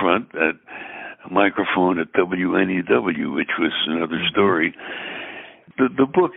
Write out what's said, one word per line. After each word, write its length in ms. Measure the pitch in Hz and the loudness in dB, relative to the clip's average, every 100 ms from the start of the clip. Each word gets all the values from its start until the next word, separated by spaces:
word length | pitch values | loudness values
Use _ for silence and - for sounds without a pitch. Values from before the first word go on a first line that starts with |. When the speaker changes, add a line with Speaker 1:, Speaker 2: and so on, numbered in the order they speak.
Speaker 1:
front, 260 | 92 95 - 82 | 2 2 -2 -2
at 200 | 80 82 - - - - - - - | -2 -2 -12 -16 -16 -14 -16 -16 -2
a 80 | |
microphone 640 | 92 101 104 95 92 90 87 | 2 2 2 0 2 2 2
at 120 | 80 | 0
W 440 | - 90 92 90 95 | 0 0 0 2 2
N 120 | 92 | 2
E 120 | 92 | 0
W, 500 | 90 120 98 76 73 | 2 2 2 -2 -2
which 200 | 69 78 - | -2 -2 -2
was 140 | 82 - 76 | -2 0 -2
another 280 | 82 80 82 | -2 -2 -2
Speaker 2:
Mm-hmm. 180 | 85 | 0
Speaker 1:
story. 420 | 104 98 82 80 - - - - - - - - - - - | 2 2 2 0 -4 -12 -12 -12 -12 -14 -16 -18 -20 -10 0
The, 100 | 131 127 | 0 2
the 80 | 135 | 2
book 260 | 180 175 | 4 2